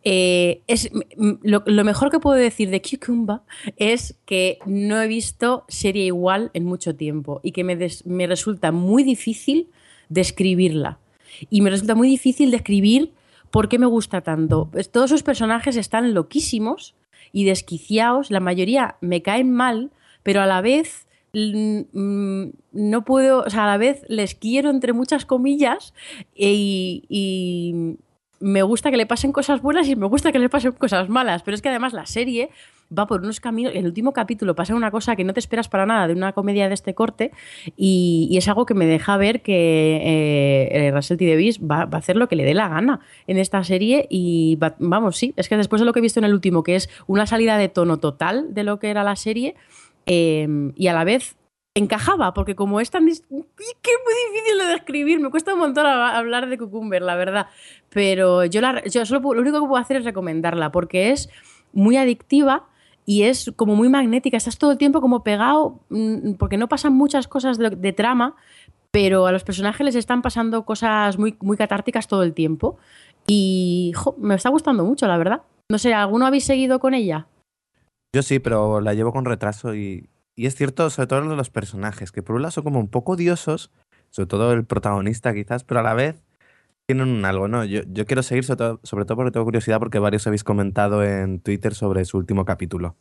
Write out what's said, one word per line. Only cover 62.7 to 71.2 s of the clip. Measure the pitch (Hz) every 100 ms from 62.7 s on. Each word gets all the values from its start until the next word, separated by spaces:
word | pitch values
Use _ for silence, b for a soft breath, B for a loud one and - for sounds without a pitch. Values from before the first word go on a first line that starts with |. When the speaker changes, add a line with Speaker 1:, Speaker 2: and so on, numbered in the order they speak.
| b b b -
Speaker 1:
y | 202
es | 208 262 - -
como | 208 208
muy | 240
magnética, | 269 247 240 262 233
estás | 240 -
todo | 294
el | 277
tiempo | 285 302
como | 262 240
pegado, | 226 208 240 302 311 - _
mm, | 214 220 220 214
porque | 190 - 196
no | 240
pasan | 285 302
muchas | 262 285 285 247
cosas | 277 254 233
de, | 226
de | 185 190
trama, | 185 220 247 247 320 b b b _ _
pero | 208 196 190 185
a |
los | 185
personajes | - 185 202 -
les | 285
están | 240 220 247
pasando | 247 240 226 226
cosas | 220 214 226 214 208
muy, | 190